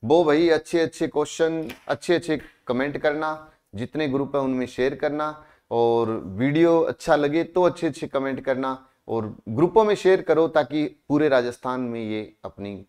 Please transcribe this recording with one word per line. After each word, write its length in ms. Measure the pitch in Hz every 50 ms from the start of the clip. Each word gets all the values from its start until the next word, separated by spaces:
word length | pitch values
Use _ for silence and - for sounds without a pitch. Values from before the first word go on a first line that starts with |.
| -
वो 200 | 110 143 170 175
भाई 240 | 151 147 151 170 170
अच्छे 320 | 160 151 - - - 170
अच्छे 280 | 165 160 - - 165 151
क्वेश्चन, 600 | - 147 151 143 - - 165 160 160 165 160 156 - - _ -
अच्छे 260 | 143 139 - - 175
अच्छे 260 | 165 - 160 156 139 - - _ _ _
कमेंट 320 | - 123 120 131 147 143 139
करना, 540 | - 156 147 151 156 156 156 156 - - _ _ _ _ -
जितने 340 | 98 117 120 _ 151 156 147
ग्रुप 280 | 131 135 139 135 139
है 60 | 143 139
उनमें 240 | 131 131 127 127
शेयर 280 | 120 - - 127 135 -
करना, 500 | - - 151 143 151 151 151 151 151 - _ _ _ _ _
और 400 | 113 120 117 117 117 117 117 110
वीडियो 680 | 110 110 - 87 98 95 123 135 143 156 170 170 165 165
अच्छा 360 | 165 - - _ - - 160
लगे 280 | 156 147 147 147 165 165
तो 180 | 165 - 185 180
अच्छे 240 | 175 165 - -
अच्छे 200 | 165 139 - -
कमेंट 380 | 135 - 143 135 135 135 127 131
करना 420 | 131 131 123 135 135 131 127 - _ _ _ _ -
और 260 | 110 113 110 107 87 - _ -
ग्रुपों 360 | 113 107 156 175 180 220 220
में 100 | 208 208
शेयर 280 | - - 185 185 185 160
करो, 260 | - 160 151 165 160
ताकि 360 | 160 156 147 127 147 151 151 - - _ _ _
पूरे 200 | 143 147 151 151
राजस्थान 520 | 135 127 123 120 120 - - 127 127 127
में 200 | 127 120 117 117
ये 360 | 113 107 107 107 107 - - _ _
अपनी 320 | 95 - - 101 101 101 95 95